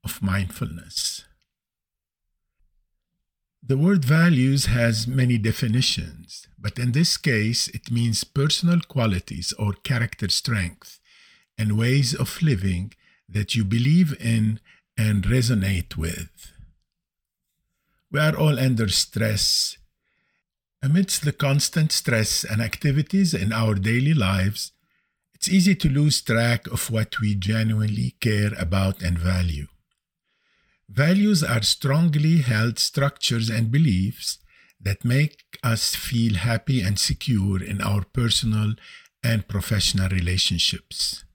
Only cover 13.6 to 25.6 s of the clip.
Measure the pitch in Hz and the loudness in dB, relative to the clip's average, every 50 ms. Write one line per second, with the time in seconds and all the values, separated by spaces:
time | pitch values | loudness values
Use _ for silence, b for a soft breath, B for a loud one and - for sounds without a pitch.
13.6 | 107 95 110 117 120 135 156 175 185 151 135 - - 117 117 113 107 110 110 107 | 0 0 0 0 2 4 4 4 4 2 0 -4 -2 0 0 2 2 0 -2 -4
14.6 | b b b b b _ _ - 113 107 104 101 92 101 117 131 120 117 127 104 | b b b b b _ _ -2 0 0 0 0 0 2 2 2 2 2 0 0
15.6 | 95 98 101 92 87 - - - 78 82 85 - 82 78 _ _ - - _ - | 0 0 -2 -2 -4 -6 -6 -6 -6 -6 -6 -8 -12 -16 _ _ -20 -20 _ -20
16.6 | - - _ _ _ _ _ _ _ _ _ _ _ _ _ _ _ _ _ _ | -20 -20 _ _ _ _ _ _ _ _ _ _ _ _ _ _ _ _ _ _
17.6 | _ _ _ _ _ _ _ _ _ _ - 143 151 156 156 - 156 151 143 120 | _ _ _ _ _ _ _ _ _ _ -2 0 2 2 2 2 2 2 2 2
18.6 | 131 131 123 110 113 98 - - - - - 104 110 113 107 104 - - - - | 2 0 2 2 0 0 0 -2 -2 -2 -2 -2 -2 0 0 0 0 0 0 0
19.6 | - - - _ - _ _ _ _ _ _ _ _ _ _ _ _ _ _ _ | -2 -4 -6 _ -20 _ _ _ _ _ _ _ _ _ _ _ _ _ _ _
20.6 | _ _ _ _ - 135 151 180 196 - - - - 147 - _ 151 139 139 143 | _ _ _ _ -2 2 2 2 2 0 -2 -4 -2 -4 -4 _ 0 0 2 0
21.6 | - - - 165 156 156 - - - - 120 110 110 - - - - - 110 104 | 0 0 0 0 0 0 0 -2 -2 0 0 0 0 0 -2 -4 -4 -2 -2 -2
22.6 | 110 104 - - - 151 135 143 151 - - 196 196 170 156 98 95 104 110 113 | -2 -4 -6 -2 0 0 0 0 0 0 2 2 2 2 2 0 -2 0 0 0
23.6 | 113 110 107 98 92 110 117 120 131 147 160 147 104 95 98 98 92 101 107 - | 0 2 0 0 0 0 0 2 2 2 2 2 2 2 2 2 2 0 -2 -4
24.6 | - - _ _ _ _ _ _ _ _ _ _ _ _ _ _ - - 185 190 | -10 -12 _ _ _ _ _ _ _ _ _ _ _ _ _ _ -4 2 4 4